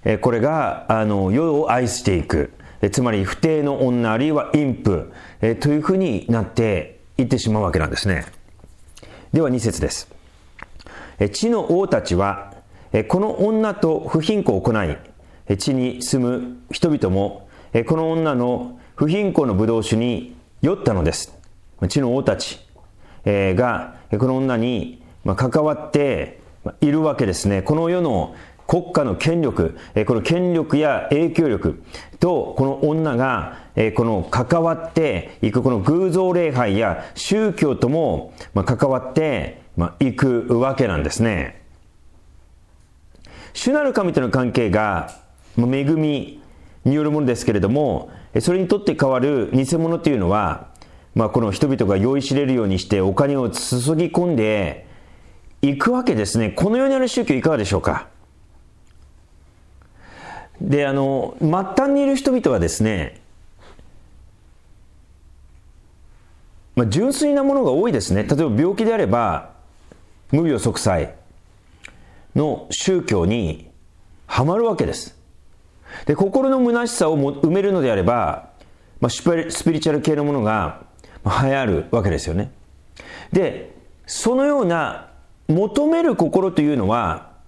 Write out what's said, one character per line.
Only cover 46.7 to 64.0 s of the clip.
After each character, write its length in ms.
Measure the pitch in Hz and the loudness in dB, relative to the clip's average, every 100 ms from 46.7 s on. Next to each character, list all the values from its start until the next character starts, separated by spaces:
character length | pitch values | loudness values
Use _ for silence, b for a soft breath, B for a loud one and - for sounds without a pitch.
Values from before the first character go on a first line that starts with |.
| B | B
に 100 | 131 | 0
よ 100 | 147 | 2
る 80 | 151 | 2
も 100 | 151 | 0
の 60 | 131 | 0
で 80 | 117 | 0
す 100 | - | 0
け 80 | |
れ 60 | 104 | 2
ど 100 | 98 | 2
も、 400 | 131 143 82 - B B | 2 0 -2 -6 B B
え、 80 | 113 | -2
そ 100 | 113 | 2
れ 80 | 180 | 0
に 80 | 185 | 2
と 120 | 202 | 2
っ 40 | |
て 120 | 202 156 | 0 0
代 140 | 139 | 2
わ 100 | 131 | 2
る 320 | 135 139 101 | 2 0 2
偽 240 | 127 135 170 | 0 2 0
物 220 | 165 170 | 0 0
と 100 | 156 | 0
い 40 | 131 | 2
う 20 | |
の 120 | 90 | 2
は、 380 | 104 92 73 - B B B B - | 2 0 -4 -12 B B B B -2
ま 100 | 107 | 0
あ、 40 | |
こ 120 | 123 | 2
の 100 | 113 | 0
人 160 | 95 147 | 0 0
々 180 | 135 101 | 2 2
が 100 | 98 | 2
酔 200 | 110 139 | 2 0
い 40 | |
し 140 | - 139 | 0 0
れ 100 | 139 | 2
る 80 | |
よ 100 | 127 | 0
う 40 | 104 | 0
に 100 | 95 | -2
し 60 | - | 0
て 140 | 101 | 0
お 120 | 95 | 2
金 240 | 95 143 139 | 2 0 2
を 120 | 120 | -2
注 460 | - - 123 127 160 | -4 -4 -2 0 0
ぎ 100 | 170 | 0
込 260 | 170 175 | 0 0
ん 20 | 143 | 2
で 500 | 107 107 87 71 b b b b b b b - | 2 0 -2 -6 b b b b b b b -2
い 120 | 139 139 | -2 2
く 160 | - | 0
わ 120 | 247 | 0
け 100 | 247 | 0
で 100 | 127 101 | 0 0
す 100 | 113 | 0
ね。 140 | 110 | -2
こ 180 | - 190 | 0 0
の 80 | 240 | 2
世 100 | 269 | 2
に 60 | |
あ 60 | 269 | 2
る 80 | 254 | 0
宗 180 | 254 - | 0 0
教 80 | |
い 80 | 131 | 2
か 80 | 151 | 2
が 80 | 147 | 0
で 80 | 95 | 0
し 80 | |
ょ 60 | 95 | 0
う 20 | |
か？ 260 | - 78 - - - - - - - - - - - - - - - - - - - B B B B B B - | 0 -4 -6 -20 -20 -20 -20 -20 -20 -20 -20 -20 -20 -20 -20 -20 -20 -20 -20 -20 -20 B B B B B B -8
で、 240 | - 143 143 | 0 0 2
あ 80 | |
の、 420 | 139 135 135 - - | 0 0 -2 -4 -2
末 100 | 156 | 0
端 420 | 175 190 - 277 | 0 0 0 2
に 100 | 277 | 2
い 20 | 277 | 2
る 100 | 269 | 2
人 160 | 277 | 0
々 200 | 254 156 | 2 2
は 80 | 113 | 2
で 100 | 85 | 0
す 140 | - | 0
ね、 360 | 110 98 69 - - - - - B B - - | 0 0 -4 -10 -20 -20 -20 -20 B B -20 -20